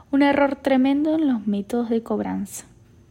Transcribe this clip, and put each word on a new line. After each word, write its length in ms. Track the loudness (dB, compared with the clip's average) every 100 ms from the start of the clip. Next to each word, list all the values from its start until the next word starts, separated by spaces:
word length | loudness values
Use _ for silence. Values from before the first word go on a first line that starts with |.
| -4
un 100 | 2
error 340 | 4 4 2 0
tremendo 600 | 0 2 2 2 0 0
en 100 | 0
los 200 | 0 -2
métodos 420 | -4 -4 -4 -2
de 120 | -4
cobranza. 640 | -2 -4 -4 -6 -8 -12 -18 -20 _ _ _